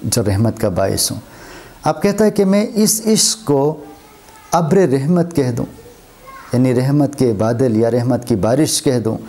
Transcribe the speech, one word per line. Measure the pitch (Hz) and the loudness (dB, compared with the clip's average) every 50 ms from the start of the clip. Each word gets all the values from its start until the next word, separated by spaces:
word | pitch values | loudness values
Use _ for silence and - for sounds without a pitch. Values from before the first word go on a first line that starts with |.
| - | -6
जो | - - 120 | -4 -2 -2
रहमत | 110 104 98 98 113 110 107 - | 0 0 0 0 0 0 0 -2
का | - 104 | -2 -2
बाइस | 87 87 98 101 101 98 - - | 0 0 0 0 -2 -2 -4 -4
हो। | - - - - - - - - - - - - - - - | -6 -10 -12 -16 -20 -20 -20 -20 -20 -20 -20 -20 -20 -4 -4
अब | 151 156 - | -4 -2 0
कहता | - 202 202 208 220 | 0 0 2 2 2
है | 208 | 2
कि | - - 202 | 2 2 2
मैं | 190 196 208 208 - | 2 2 0 0 0
इस | - 208 214 196 - 220 220 | 0 0 0 2 0 -2 0
इश्क | 214 220 - - - - - | 0 2 2 2 0 -2 -4
को | - - 143 139 139 151 156 - - - - - - - - - - - - - - - - | -2 0 0 2 2 0 -2 -6 -12 -18 -20 -20 -20 -20 -20 -20 -20 -20 -20 -20 -6 -2 -2
अब्र | 170 170 147 180 196 185 | 0 2 2 4 4 4
रहमत | 143 131 135 135 151 180 170 165 170 | 4 2 0 0 2 2 2 0 0
कह | - 147 135 123 | 0 -2 -2 0
दूँ, | 117 123 - - - - - - - - - - - - - - - - - - - | -2 -4 -6 -8 -10 -16 -20 -20 -20 -20 -20 -20 -20 -20 -20 -20 -20 -20 -8 -4 0
यानी | 120 127 127 | 2 2 2
रहमत | 123 120 127 135 143 147 143 127 - | 2 2 0 2 2 2 2 0 0
के | - 131 120 | 0 0 0
बादल | 110 95 110 113 120 113 135 127 110 | 2 0 0 0 0 0 0 2 2
या | 107 113 113 | 2 2 2
रहमत | 117 123 120 127 123 120 123 | 2 0 0 -2 -4 -4 -2
की | - 120 | -2 -2
बारिश | 98 87 107 123 139 156 156 - - | 0 0 0 2 2 0 0 -2 -2
कह | - 147 127 123 | 0 0 0 0
दूँ, | 107 110 113 - - | -2 -2 -4 -6 -10